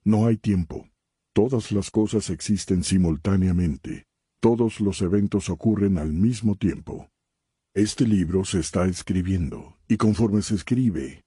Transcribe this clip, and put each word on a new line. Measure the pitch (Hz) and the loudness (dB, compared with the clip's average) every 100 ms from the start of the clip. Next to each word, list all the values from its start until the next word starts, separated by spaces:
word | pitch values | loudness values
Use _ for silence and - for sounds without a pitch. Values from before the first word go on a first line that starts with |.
| - | 0
No | 107 113 | 2 2
hay | 110 | 2
tiempo. | - 95 82 - - _ _ _ _ | 0 0 -2 -8 -14 _ _ _ _
Todas | - 113 131 - | 0 2 0 -2
las | 101 92 | -4 0
cosas | 113 107 110 - | 0 0 0 -2
existen | 85 - 101 - 92 | -6 -2 -2 0 0
simultáneamente. | 82 95 87 76 101 98 92 87 87 - - - - _ _ _ | 2 2 2 0 0 2 2 2 0 -2 -8 -14 -14 _ _ _
Todos | 113 117 113 - | 2 4 2 0
los | 101 92 | -2 0
eventos | 90 101 101 101 - | 0 2 2 0 -2
ocurren | 85 113 104 101 90 | -2 0 2 2 0
al | 78 | 0
mismo | 76 110 117 107 98 | 0 0 0 -2 0
tiempo. | 98 76 76 - - _ _ _ _ _ _ | -2 -4 -8 -14 -16 _ _ _ _ _ _
Este | - 104 - 120 | -2 0 0 2
libro | 104 82 92 92 | 2 2 0 0
se | 92 | -2
está | 78 - 92 | -2 0 0
escribiendo, | 87 - 92 90 95 73 - - - - | -2 -4 -2 -2 -2 -4 -8 -16 -20 -4
y | 110 | 0
conforme | 110 101 113 104 | 2 2 2 0
se | 95 104 | 0 -4
escribe, | - 123 127 87 65 - | -2 0 0 -2 -6 -12